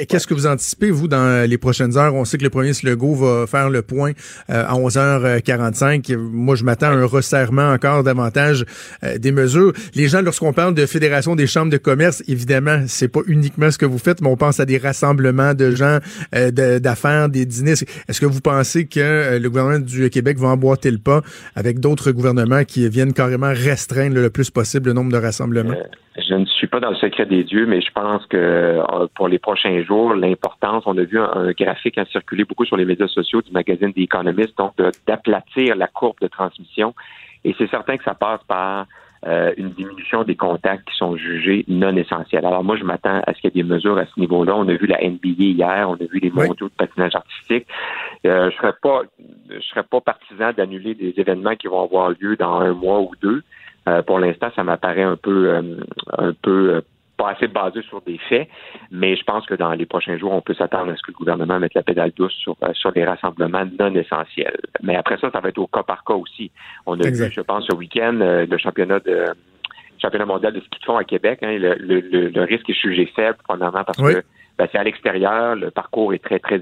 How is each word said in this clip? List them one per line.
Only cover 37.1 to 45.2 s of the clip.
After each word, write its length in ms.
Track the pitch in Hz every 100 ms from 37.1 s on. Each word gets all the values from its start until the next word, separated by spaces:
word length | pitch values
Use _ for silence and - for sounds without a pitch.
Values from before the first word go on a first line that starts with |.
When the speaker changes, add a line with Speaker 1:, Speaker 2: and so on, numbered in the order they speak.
| - - -
Speaker 2:
Et 100 | - -
c'est 120 | 110
certain 260 | 120 - 135
que 60 |
ça 120 | -
passe 260 | 98 104 110 -
par, 380 | 92 95 98 98 - - - 85
euh, 260 | 85 87 92
une 140 | 95
diminution 520 | 90 98 95 - 113
des 140 | 110 110
contacts 500 | 92 85 - 95 -
qui 120 | -
sont 180 | 87 82
jugés 480 | 82 85 80 101 -
non 300 | 90 95 92
essentiels. 480 | 85 85 82 82
Alors 180 | 87 90
moi, 140 | 95 107
je 80 |
m'attends 380 | 92 85 101 98 -
à 60 |
ce 80 | -
qu'il 80 | 95 90
y 20 |
ait 40 |
des 40 | 87
mesures 300 | 85 104 95
à 80 |
ce 160 | 90 -
niveau-là. 340 | 85 87 87
On 140 | 104 95
a 60 |
vu 120 | 87 101
la 160 | 87
N 140 | 90
B 120 | 87